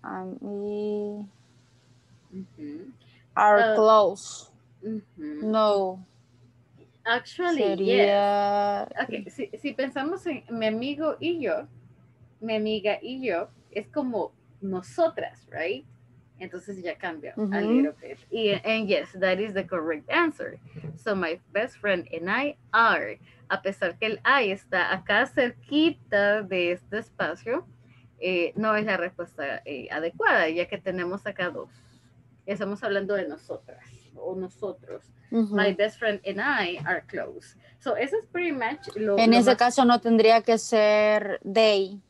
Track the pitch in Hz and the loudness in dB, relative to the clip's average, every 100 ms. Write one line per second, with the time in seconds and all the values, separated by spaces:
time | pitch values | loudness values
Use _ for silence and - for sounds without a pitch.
0 | 196 190 185 - 202 202 208 208 208 208 | -10 -10 -10 -12 -10 -8 -8 -6 -4 -4
1 | 208 208 202 _ _ _ _ _ _ _ | -6 -10 -14 _ _ _ _ _ _ _
2 | _ _ _ 190 185 - 147 151 214 247 | _ _ _ -16 -16 -16 -14 -14 -18 -20
3 | _ _ _ - 208 208 226 220 214 220 | _ _ _ 2 4 6 4 4 6 8
4 | 196 196 - - - _ _ _ 202 220 | 6 0 -14 -16 -18 _ _ _ -10 -10
5 | - 185 151 151 214 220 214 202 190 185 | -12 -14 -12 -6 -2 2 4 2 0 -6
6 | 185 _ _ _ _ _ _ _ - _ | -18 _ _ _ _ _ _ _ -20 _
7 | 226 240 - - 349 311 202 190 196 196 | -2 -2 -4 -4 -2 2 0 2 2 4
8 | 202 202 202 202 202 202 202 202 - - | 6 4 4 2 2 2 0 -2 -6 -6
9 | 254 220 196 - 233 208 285 - 262 262 | -6 -6 -10 -12 -12 -8 -8 -4 -6 -4
10 | 285 370 349 262 - 233 220 220 262 285 | -6 -6 -6 -8 -8 -2 -2 -2 -6 -4
11 | 311 - 320 339 233 - 294 - - _ | -4 -2 -4 -4 -2 -4 -6 -20 -20 _
12 | _ _ - _ 220 220 214 214 202 196 | _ _ -20 _ -6 -2 -2 -2 -2 -4
13 | 226 262 254 208 - _ _ 208 214 302 | -6 -6 -4 -4 -4 _ _ -10 -6 -6
14 | 254 220 - _ _ _ 196 185 185 - | -4 -4 -6 _ _ _ -8 -8 -8 0
15 | 330 - - - _ - 165 247 - - | 0 0 -10 -12 _ -6 -6 -6 -10 -20
16 | _ _ _ _ 180 180 190 190 170 156 | _ _ _ _ -14 -14 -12 -10 -10 -8
17 | 180 160 147 - 208 202 208 247 285 - | -10 -10 -12 -6 -4 -2 2 2 2 -4
18 | - 415 _ 226 214 196 214 220 202 170 | -18 -18 _ -2 0 0 0 -2 0 0
19 | - 190 185 185 214 190 175 180 160 156 | -2 -2 0 0 -2 -6 -4 -4 -4 -6
20 | - 302 339 - - - - - 156 160 | -2 2 2 -2 -12 -12 -18 -16 -14 -10
21 | - 196 170 180 _ 202 240 - 208 185 | -4 -2 -2 -6 _ -4 -4 -4 -2 -2
22 | - 165 175 226 285 - _ 220 226 170 | -2 -8 -2 -2 -2 -6 _ 4 6 4
23 | 107 104 - - - 190 190 190 180 170 | 0 -10 -18 -20 -6 -4 -4 -4 -6 -2
24 | 220 - 233 277 214 196 _ 185 143 190 | -4 -2 2 2 2 -4 _ -2 0 -2
25 | - 208 269 - 247 - - 294 330 - | 0 0 2 0 0 -2 -2 2 2 0
26 | - 208 202 214 190 185 175 180 - 208 | -2 2 2 0 -2 -2 0 -2 -6 -10
27 | 220 - 170 170 226 277 359 - _ - | -10 -6 -6 -6 -6 -6 -6 -20 _ -20
28 | - _ 180 180 170 - 220 214 214 185 | -20 _ -4 -2 -2 -2 0 0 0 -2
29 | 175 - 170 - 143 113 - 139 110 151 | -4 -8 -14 -8 -8 -8 -10 -12 -8 -6
30 | 170 - 427 247 160 165 175 196 190 180 | -6 -2 2 4 2 0 -4 -6 -6 -4
31 | 175 196 208 196 180 151 - - _ _ | -4 -6 -10 -6 -6 -6 -14 -20 _ _
32 | _ _ _ _ - 202 196 202 233 202 | _ _ _ _ -10 -6 -6 -6 -4 -2
33 | 196 202 165 156 - 151 - - - - | -2 -4 -4 -10 -12 -14 -14 -20 -20 -20
34 | _ - 170 185 185 _ 98 - - - | _ -12 -10 -8 -10 _ -10 -10 -16 -18
35 | _ _ _ 226 214 208 208 190 214 - | _ _ _ 0 0 2 0 2 -2 -2
36 | 220 202 196 190 262 262 180 175 151 175 | -4 -4 -6 -4 -2 -2 -2 -4 -4 -4
37 | - 185 69 - - _ - _ 262 214 | -4 -10 -10 -12 -20 _ -20 _ -4 -2
38 | 269 440 440 349 349 277 226 294 - 214 | 0 -2 -4 -4 -4 -2 -4 -6 -10 -4
39 | 214 202 226 240 240 240 247 240 247 240 | 0 4 6 8 6 6 4 6 6 6
40 | 233 226 220 226 220 226 - 220 214 214 | 6 6 8 6 6 0 2 4 6 6
41 | 214 214 202 - 202 202 220 202 190 196 | 4 4 0 -6 0 4 6 4 0 -6